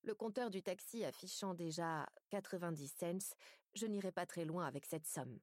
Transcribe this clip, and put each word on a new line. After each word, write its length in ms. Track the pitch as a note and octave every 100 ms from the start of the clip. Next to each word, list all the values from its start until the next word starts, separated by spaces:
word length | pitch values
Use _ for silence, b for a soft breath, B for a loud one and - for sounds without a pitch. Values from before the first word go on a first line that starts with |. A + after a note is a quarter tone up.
Le 120 | - G#3
compteur 340 | A3+ G#3 A#3+
du 120 | F#3+
taxi 420 | G3 F#3 - A#3
affichant 500 | E3+ - F#3 - G3
déjà 540 | F3 E3+ D#3+ E3 D#3 - - _
quatre-vingt-dix 640 | G3+ F#3+ F#3 F3 D#3 C#3 -
cents, 380 | F3 F#3 - - B B _
je 120 | G#3 A3
n'irais 260 | G3+ F#3+
pas 140 | F#3 F3
très 200 | - D#3+
loin 200 | E3 D#3
avec 200 | C#3 -
cette 220 | D#3+ D#3
somme. 320 | - B2+ A2